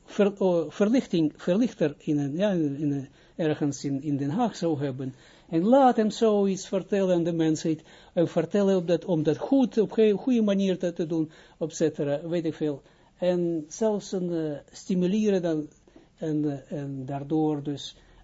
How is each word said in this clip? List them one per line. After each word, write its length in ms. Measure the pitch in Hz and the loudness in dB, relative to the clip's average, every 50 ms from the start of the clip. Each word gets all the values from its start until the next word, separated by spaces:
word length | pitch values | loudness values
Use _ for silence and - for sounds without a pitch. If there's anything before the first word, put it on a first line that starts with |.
| _ | _
ver-, 360 | - - - 202 202 196 - | -6 0 2 2 2 2 2
oh, 280 | 202 185 175 170 156 151 | 2 2 2 2 0 -2
verlichting, 640 | - - 202 208 240 262 - - - 170 160 147 - - | 0 0 2 4 4 2 2 2 2 2 2 2 0 -2
verlichter 580 | - - 175 214 254 220 - - 170 147 143 - | -2 0 2 2 2 0 0 0 -2 -2 -2 -2
in 200 | - - 151 147 | -4 -2 0 0
een, 180 | 143 139 139 | 0 -2 -2
ja, 160 | 170 202 214 | 0 0 0
in 400 | 190 175 156 143 139 139 160 143 | 0 0 0 -2 -2 -2 -2 -2
een, 160 | 143 139 131 - - _ _ _ _ | -2 -2 -6 -10 -14 _ _ _ _
ergens 480 | - 175 156 139 - 156 143 139 - - | -2 -2 0 0 0 0 -2 -2 -2 -4
in, 180 | 143 139 135 | -4 -4 -4
in 160 | 143 156 143 131 | -2 -2 -2 -2
Den 120 | 139 139 | -2 -2
Haag 260 | 151 233 247 208 - | -2 0 -2 -2 -2
zou 240 | - 175 165 156 131 | -2 -2 -2 -2 -2
hebben, 340 | 143 139 131 135 135 131 - - - - - - _ - | -2 -4 -6 -6 -8 -10 -10 -14 -20 -20 -20 -20 _ -4
en 140 | 170 165 175 | -2 0 4
laat 320 | 214 254 285 269 254 240 | 6 6 6 6 6 4
hem 160 | 240 214 214 | 4 0 0
zoiets 560 | - - 233 220 208 202 196 196 190 180 - - | 0 2 2 4 4 4 2 2 0 -4 -6 -4
vertellen 480 | - 190 165 - 208 196 196 185 180 | -4 -4 -2 -2 -2 0 2 2 2
aan 80 | 170 170 | 2 0
de 100 | 170 170 | 0 0
mensheid, 500 | 160 160 160 156 156 - 170 160 156 - - - - - - - | 0 2 2 0 0 0 -2 -4 -4 -6 -14 -20 -20 -20 -8 -2
en 140 | 180 165 151 | 0 0 0
vertellen 500 | - 175 160 160 - 202 202 196 196 185 | 0 -2 -2 0 2 2 2 4 2 2
op 100 | 170 170 | 2 2
dat, 180 | 175 160 - | 0 0 0
om 180 | - 180 156 147 | 0 0 0 2
dat 140 | 160 147 - | 0 0 0
goed, 400 | - - 277 277 254 202 - 226 | 0 0 2 2 2 2 2 0
op 200 | 202 180 - - | 0 0 2 2
een 200 | 220 214 202 190 | 4 4 4 2
goede 240 | - 269 254 233 | 0 0 2 2
manier 360 | 214 202 196 196 196 190 185 180 | 2 2 2 2 2 0 0 0
te, 160 | 185 175 170 | -2 -4 -2
te 120 | - 175 | -2 -4
doen, 260 | 156 170 160 156 156 - - - - - - | -2 0 -2 -2 -4 -6 -14 -20 -18 -12 -8
et 160 | 170 156 - | -8 -6 -2
cetera, 520 | - 170 151 151 - 156 143 143 143 170 165 | 0 0 0 0 0 -2 -2 -2 -4 -4 -4
weet 180 | 170 175 165 | -4 -2 -2
ik 80 | 160 151 | -2 -4
veel. 280 | - 160 151 143 135 - _ _ _ _ _ _ - | -4 -4 -4 -4 -6 -10 _ _ _ _ _ _ -4
En 480 | 180 180 180 180 175 170 170 160 151 160 | -2 0 0 0 0 0 -2 -4 -6 -8
zelfs 440 | - - 220 220 208 196 196 - | -6 -2 -2 0 -2 -2 -6 -6
een, 220 | - 190 180 175 170 | -6 -4 -4 -4 -4
eh, 240 | 160 160 151 147 143 - _ | -4 -4 -4 -6 -8 -12 _
stimuleren 680 | - - - - 190 180 180 180 196 220 214 208 196 185 | -20 -12 -6 -4 -2 0 0 0 0 0 2 2 2 2
dan, 260 | 170 170 160 151 147 151 - _ _ _ - - - _ _ - | 0 0 -2 -2 -4 -6 -12 _ _ _ -20 -20 -20 _ _ -8
en, 340 | 175 156 151 151 147 151 | -6 -4 -2 -2 -2 -2
eh, 280 | 139 135 - - 190 147 | -4 -6 -10 -10 -10 -8
en 260 | 139 139 139 135 127 | -8 -8 -8 -8 -8
daardoor 580 | 131 139 139 143 139 160 156 156 151 151 143 143 | -8 -8 -8 -6 -4 -2 0 0 0 0 -2 -4
dus, 320 | 147 143 135 - - - - - _ - - | -6 -8 -8 -10 -14 -16 -18 -20 _ -20 -20